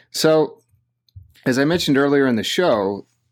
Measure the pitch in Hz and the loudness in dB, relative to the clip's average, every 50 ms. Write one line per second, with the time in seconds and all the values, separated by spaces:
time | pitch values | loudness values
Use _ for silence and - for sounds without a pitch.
0 | - _ - - - 156 156 156 151 - - - _ _ _ _ _ _ _ _ | -20 _ -4 0 2 2 2 2 0 -2 -6 -14 _ _ _ _ _ _ _ _
1 | _ _ - - - _ _ _ - 135 120 131 139 156 175 165 - 156 135 135 | _ _ -20 -20 -20 _ _ _ -4 -2 0 0 0 0 0 -2 0 0 0 0
2 | 143 143 143 139 135 131 117 107 95 - - 185 180 160 120 104 98 98 101 98 | 2 2 2 2 2 2 0 -2 -4 -4 -2 0 0 2 2 0 0 -2 -6 -8
3 | - _ _ _ _ _ | -12 _ _ _ _ _